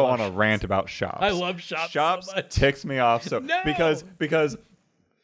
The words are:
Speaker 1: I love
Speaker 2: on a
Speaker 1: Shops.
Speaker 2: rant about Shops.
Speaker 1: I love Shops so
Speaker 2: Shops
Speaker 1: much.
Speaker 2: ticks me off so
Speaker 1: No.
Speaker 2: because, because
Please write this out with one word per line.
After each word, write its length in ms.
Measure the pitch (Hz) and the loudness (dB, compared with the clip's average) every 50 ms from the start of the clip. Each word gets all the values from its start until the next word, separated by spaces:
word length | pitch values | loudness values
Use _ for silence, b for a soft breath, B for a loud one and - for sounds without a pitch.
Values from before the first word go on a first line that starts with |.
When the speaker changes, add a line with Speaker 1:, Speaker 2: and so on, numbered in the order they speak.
| 139 | 4
Speaker 1:
I 60 | 123 | 4
love 0 | 127 | 4
Speaker 2:
on 60 | 117 | 2
a 20 | 110 98 | 0 -2
Speaker 1:
Shops. 60 | 90 | 0
Speaker 2:
rant 260 | 98 107 107 107 104 110 | 2 2 2 2 0 0
about 260 | 92 98 98 95 - | 0 0 -2 -2 -4
Shops. 280 | - - - - - - | -6 -6 -6 -6 -2 -2
Speaker 1:
I 100 | 190 208 | -2 0
love 280 | 190 175 180 180 185 170 | 0 -2 -4 -4 -6 -8
Shops 220 | 165 - 170 156 165 | -10 -8 -6 -6 -6
so 160 | 170 - 143 | -4 -2 0
Speaker 2:
Shops 340 | 151 165 185 180 180 - - | 2 2 0 -2 -4 -6 -6
Speaker 1:
much. 160 | 190 180 - | -6 -6 -4
Speaker 2:
ticks 360 | - - 151 139 139 139 - | 0 4 4 4 2 0 -4
me 140 | 143 139 131 | -4 0 2
off 240 | 123 117 117 117 - | 4 4 4 2 0
so 160 | 180 - 113 | -2 -4 -4
Speaker 1:
No. 200 | 262 294 330 359 370 | -2 -2 -2 0 0
Speaker 2:
because, 380 | 381 - - 165 160 156 - - | -2 0 2 2 2 2 0 -4
because 520 | - - - 160 147 160 160 151 147 123 - - _ _ _ _ _ _ _ _ _ _ _ | -12 -8 -6 -2 0 2 2 2 0 -2 -8 -14 _ _ _ _ _ _ _ _ _ _ _